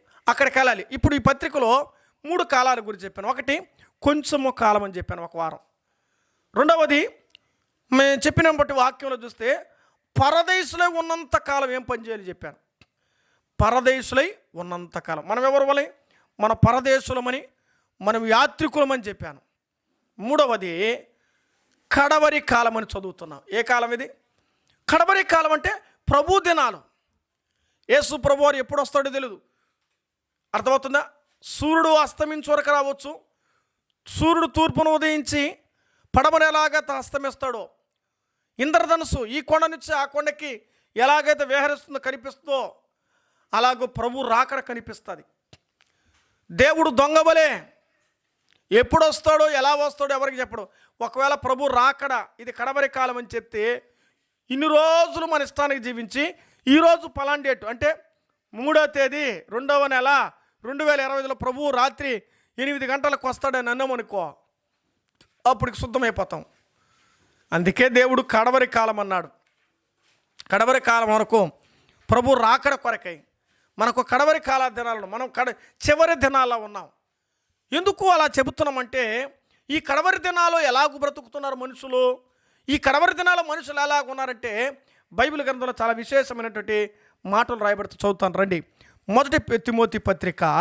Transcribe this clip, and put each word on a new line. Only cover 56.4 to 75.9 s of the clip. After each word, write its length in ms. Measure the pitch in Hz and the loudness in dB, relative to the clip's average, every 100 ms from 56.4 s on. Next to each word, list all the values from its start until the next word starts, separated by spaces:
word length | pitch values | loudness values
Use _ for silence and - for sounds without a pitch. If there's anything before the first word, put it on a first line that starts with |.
| _ _ - | _ _ 4
ఈరోజు 400 | 285 330 339 330 | 6 6 4 0
పలానా 360 | - 277 294 | -8 -4 -4
డేట్ 220 | 277 247 208 | -2 -4 -6
అంటే 400 | 233 294 320 _ _ _ _ _ | -4 -2 -2 _ _ _ _ _
మూడో 320 | 208 269 311 302 | -8 0 2 2
తేదీ 460 | 294 269 285 285 190 - | 0 -2 -2 -6 -6 -8
రెండవ 380 | 214 269 285 277 | -8 -2 0 2
నెల 440 | 262 254 277 208 - _ _ 220 | 0 2 2 0 -6 _ _ -12
రెండు 180 | 277 | -4
వేల 160 | 302 285 | 0 0
ఇరవై 200 | 269 277 | 0 -4
ఐదులో 160 | 269 262 | -6 -6
ప్రభువు 340 | 262 254 294 | -6 -4 -2
రాత్రి 540 | 247 262 - 285 226 - _ _ - | 0 -2 -2 -8 -8 -10 _ _ -8
ఎనిమిది 260 | 262 285 254 | -6 -4 -4
గంటలకు 420 | 277 285 277 262 | -2 -2 -4 -4
వస్తాడని 420 | 247 277 254 240 | -4 -4 -2 -4
అన్నామనుకో, 640 | 247 269 247 220 202 165 - _ _ _ _ _ _ _ _ _ _ 240 | -4 -4 -4 -6 -8 -8 -10 _ _ _ _ _ _ _ _ _ _ 0
అప్పటికి 340 | 254 247 226 | 0 -2 -6
శుద్ధమైపోతాం. 640 | 254 233 247 196 185 160 - _ _ _ _ _ _ _ _ _ - | -4 -2 -2 -2 -6 -8 -14 _ _ _ _ _ _ _ _ _ -4
అందుకే 360 | 165 175 - 247 | -2 0 2 4
దేవుడు 320 | 240 254 254 | 4 4 2
కడవరి 460 | 254 226 233 254 254 | 0 2 4 2 2
కాలం 320 | 240 226 214 | 0 0 -2
అన్నాడు. 280 | 202 185 165 _ _ _ _ _ _ _ _ _ _ _ - | -4 -4 -6 _ _ _ _ _ _ _ _ _ _ _ -4
కడవరి 280 | 196 233 262 | 0 2 2
కాలం 340 | 254 233 220 | 2 0 2
వరకు 380 | 214 220 220 180 - _ _ _ _ - | 0 2 2 0 -4 _ _ _ _ 0
ప్రభు 220 | 226 247 | 0 4
రాకడ 420 | 262 220 247 285 269 | 4 4 2 2 -2
కొరకై 460 | 240 220 185 160 _ _ _ _ _ - | -4 -6 -8 -16 _ _ _ _ _ -4
మనకు 240 | 226 240 | -2 0
కడవరి 360 | 247 247 294 311 | 0 2 2 2
కాల 280 | 262 262 262 | 0 -2 -2
దినాలను, 400 | 226 233 220 190 | -4 -6 -6 -8
మనం 200 | 214 254 | -10 -8
కడ-, 280 | - 254 220 _ - - | -6 -6 -6 _ -8 0